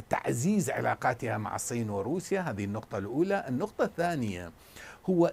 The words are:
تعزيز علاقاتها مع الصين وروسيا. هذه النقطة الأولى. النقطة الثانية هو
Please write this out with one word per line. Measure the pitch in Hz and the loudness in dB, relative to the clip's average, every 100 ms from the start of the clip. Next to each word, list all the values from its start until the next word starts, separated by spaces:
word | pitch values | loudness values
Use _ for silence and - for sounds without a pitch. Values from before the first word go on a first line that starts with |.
| - | -4
تعزيز | - - 127 160 208 135 | -2 0 0 2 2 2
علاقاتها | - 120 - 135 120 120 113 | 0 0 2 0 0 -2 -2
مع | 104 110 | -2 -4
الصين | - 120 110 | -4 -2 -2
وروسيا. | 101 101 180 - 190 | -2 -2 -2 0 0
هذه | 170 104 | 0 -2
النقطة | 101 107 - 107 | -2 -4 -4 -4
الأولى. | 101 135 185 196 - | -2 2 2 2 0
النقطة | 127 208 - | -2 -2 0
الثانية | 226 - 175 160 110 90 85 - - - - - - | 0 0 0 0 -2 -2 -6 -12 -20 -18 -18 -6 2
هو | 175 170 | 6 6